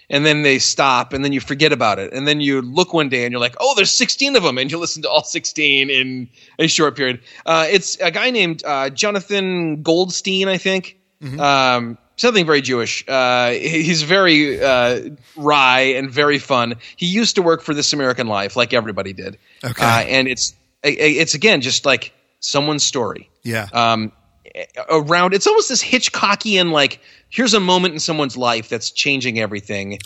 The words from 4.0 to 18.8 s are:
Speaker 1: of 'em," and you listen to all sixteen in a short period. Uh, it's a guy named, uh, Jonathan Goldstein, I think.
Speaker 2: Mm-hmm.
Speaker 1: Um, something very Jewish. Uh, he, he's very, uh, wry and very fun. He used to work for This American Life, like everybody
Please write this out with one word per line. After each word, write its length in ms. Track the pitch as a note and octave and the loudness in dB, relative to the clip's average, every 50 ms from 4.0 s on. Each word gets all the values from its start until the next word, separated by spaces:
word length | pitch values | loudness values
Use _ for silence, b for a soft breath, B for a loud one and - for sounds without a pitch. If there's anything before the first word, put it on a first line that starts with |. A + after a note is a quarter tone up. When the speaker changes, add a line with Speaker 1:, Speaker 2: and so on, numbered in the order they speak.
| B3 - - - C4+ C#4+ C#4 | 0 0 -2 -2 0 2 2
Speaker 1:
of 80 | A3+ F3+ | 2 2
'em," 140 | D3+ B2 B2+ | 2 0 -2
and 120 | C3 C#3 | -2 -4
you 80 | D#3 E3+ | -4 -4
listen 240 | E3+ D#3+ - D#3 | -6 -6 -6 -6
to 80 | D3+ C#3 | -2 0
all 120 | - - - | 0 0 0
sixteen 640 | - - E3 - - - D#3+ D3+ C#3+ C#3 C3+ C3+ C#3 | -2 -4 -6 -6 -6 -4 0 0 2 2 2 0 0
in 380 | C3+ C3 C3 C3 C3 B2+ B2 B2 b b b b b b | 0 0 -2 -2 -4 -8 -10 -12 b b b b b b
a 80 | D#3+ | 0
short 300 | D#3 - - D#3+ C#3+ B2+ | 0 2 2 0 0 0
period. 240 | C#3+ C3+ B2+ B2 B2 _ B B B B | -2 -4 -4 -4 -6 _ B B B B
Uh, 200 | B E3 D#3+ D#3+ D#3 | B 0 2 2 0
it's 260 | G3+ F#3+ - - - - | 0 -2 -2 -4 -6 -4
a 100 | F#3 E3+ | -4 -2
guy 200 | D#3+ G3+ A3+ B3+ | -2 -2 -2 -2
named, 320 | B3 A3+ F#3 E3+ D#3+ D3+ - | 0 0 0 -2 -2 -6 -6
uh, 260 | - C#3+ C3+ C3+ C#3 | -4 -4 -2 -4 -4
Jonathan 920 | C3+ - G#3+ G#3 G#3 G3 F#3 - G3+ G3+ F#3+ F#3 F#3 F3 E3+ D#3+ D3+ D3+ | -4 -2 -2 -2 -2 -4 -4 -4 -4 -4 -2 -2 -2 -2 -2 -4 -4 -2
Goldstein, 680 | D3+ E3 E3 F3 F#3 F#3 E3+ - - G3 F#3+ F#3+ F#3+ G3 | 0 2 2 2 2 0 -4 -6 -4 -2 0 0 0 0
I 100 | F#3+ F3 | 0 0
think. 400 | - F#3+ F#3+ F#3+ F3+ - - _ _ _ _ _ | 0 0 -2 -2 -4 -8 -14 _ _ _ _ _
Speaker 2:
Mm-hmm. 180 | D3+ C3 C3 D#3 | -14 -10 -4 0
Speaker 1:
Um, 580 | D3 C#3+ C#3 C3+ C3 B2+ B2 A#2+ A#2 A#2 A#2 - _ _ _ | 2 2 4 4 4 4 2 2 0 -4 -8 -12 _ _ _
something 280 | - - B3 A3+ G3+ E3+ | 0 2 2 4 4 4
very 140 | D#3 D3+ C#3+ | 4 2 2
Jewish. 400 | A#2+ C3 B2 A#2+ A2+ G2+ - - - - | 2 0 -2 -2 -2 -2 -4 -6 -6 -2
Uh, 420 | C3+ C3 B2+ B2 B2 B2 B2 A#2+ | 0 2 2 2 2 2 2 2
he, 300 | A#2+ E2+ F2+ D3+ E3 D#3+ | 0 -2 -2 -2 -2 0
he's 200 | D3 E3 F3 D#3 | 0 0 0 0
very, 600 | D3+ D3 F#3 G3 F#3+ F3 D#3+ D3 D3+ C#3+ C3 - | 0 2 2 4 4 6 6 4 4 2 0 0
uh, 380 | C3 C#3 C3 B2 B2 A#2+ B2 A2 - - D3 - _ _ _ | 2 2 4 4 2 2 0 -2 -6 -10 -14 -18 _ _ _
wry 440 | D#3 C#3+ D3 D3 C#3+ C3 B2+ B2+ C3 | -4 0 2 4 6 6 6 4 4
and 300 | C3 C3 B2+ C3 C3+ C3+ | 4 2 0 0 -4 -2
very 280 | A#2+ C#3+ D3 D3 D3 C3 | 0 2 2 2 2 0
fun. 360 | - - C#3 B2 A#2+ A#2 A#2+ A#2 B B B | 0 0 0 0 0 0 -4 -8 B B B
He 100 | B F3+ | B -4
used 280 | F3 F#3 A3+ A#3 - - | -2 0 0 0 2 2
to 60 | G3 | 2
work 200 | F3+ E3 E3 D#3+ | 2 2 2 2
for 100 | - - D3+ | 0 -4 -4
This 180 | D3 C3+ - | -2 -2 0
American 340 | D3+ D3 C3+ B2+ B2 C3+ B2 A2+ | 0 0 0 0 0 0 -2 -2
Life, 280 | G#2 G2 G2+ G2 - | -2 -2 -2 -2 0
like 160 | B2 A#2+ G#2+ B2+ | -2 0 2 0
everybody 380 | A#2+ | 0